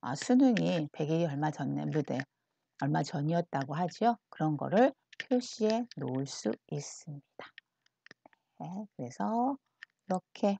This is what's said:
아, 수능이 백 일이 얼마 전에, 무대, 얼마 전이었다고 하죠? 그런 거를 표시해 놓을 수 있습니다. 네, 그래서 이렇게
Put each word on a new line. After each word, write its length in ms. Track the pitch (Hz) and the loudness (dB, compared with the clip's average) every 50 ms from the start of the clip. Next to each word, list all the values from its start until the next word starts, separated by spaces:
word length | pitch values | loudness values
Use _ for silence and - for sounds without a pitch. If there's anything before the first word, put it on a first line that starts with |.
아, 140 | - 120 131 | -4 -4 -4
수능이 720 | 147 - - 247 254 277 262 240 190 165 170 180 170 156 151 _ | -4 0 4 6 8 8 8 6 6 4 2 2 0 0 -2 _
백 180 | - 156 147 | -4 -2 0
일이 140 | 160 165 170 | 2 2 2
얼마 260 | 165 143 139 151 151 | 2 0 0 -2 -2
전에, 340 | 147 - 147 147 139 139 147 | -2 -2 -4 -2 -2 -2 -2
무대, 320 | 151 143 156 147 - 135 123 135 _ _ _ _ _ _ _ _ _ _ _ | 0 0 0 0 0 -2 -4 -4 _ _ _ _ _ _ _ _ _ _ _
얼마 220 | - 139 151 160 151 | -2 0 2 0 0
전이었다고 720 | - - 160 143 151 165 170 170 _ - 147 135 131 147 | -2 -2 -2 -2 0 2 0 0 _ -2 -6 -4 -4 -4
하죠? 420 | 151 180 170 - - 214 233 233 - _ _ | -4 -4 -4 -4 0 2 2 2 0 _ _
그런 280 | - - 160 156 151 | -8 -2 -2 0 0
거를 360 | 139 135 135 160 196 247 277 - _ _ _ - _ - - | 0 -2 0 4 4 4 4 4 _ _ _ -16 _ -4 0
표시해 580 | 262 247 240 - - - 214 214 220 226 247 233 - | 0 0 0 -2 -6 -2 0 2 2 2 -2 -4 -6
놓을 300 | - 139 127 127 131 139 | -6 -4 -2 -2 -2 -4
수 240 | 143 - - - - 110 - _ - | -4 -6 -6 -4 -4 -4 -4 _ -10
있습니다. 540 | - 147 143 - - - - - 147 143 - _ _ _ - - _ - _ _ _ _ _ _ _ _ _ - - _ _ - _ _ _ _ _ _ | -8 -8 -8 -10 -14 -16 -14 -14 -14 -14 -14 _ _ _ -20 -18 _ -20 _ _ _ _ _ _ _ _ _ -20 -20 _ _ -20 _ _ _ _ _ _
네, 280 | 160 156 180 196 214 202 _ | -12 -10 -8 -10 -10 -10 _
그래서 600 | _ 127 123 131 - 196 208 220 233 240 262 277 269 _ _ _ _ - _ _ _ _ _ | _ -10 -10 -6 -4 -4 -2 0 0 0 0 -2 -4 _ _ _ _ -20 _ _ _ _ _
이렇게 500 | 190 185 - _ _ - - 202 202 196 | -4 -4 -4 _ _ 0 0 2 2 0